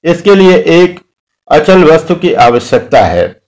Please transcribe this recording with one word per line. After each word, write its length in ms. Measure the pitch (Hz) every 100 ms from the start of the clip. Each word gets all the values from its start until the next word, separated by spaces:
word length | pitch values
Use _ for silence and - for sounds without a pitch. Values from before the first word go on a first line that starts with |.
इसके 300 | 160 170 202
लिए 220 | 196 185 175
एक 440 | 160 170 180 180 _ _ _ _ _
अचल 340 | 151 151 190
वस्तु 300 | 156 160 -
की 180 | 175 180
आवश्यकता 720 | - 120 120 - 123 - -
है 380 | 95 87 85 -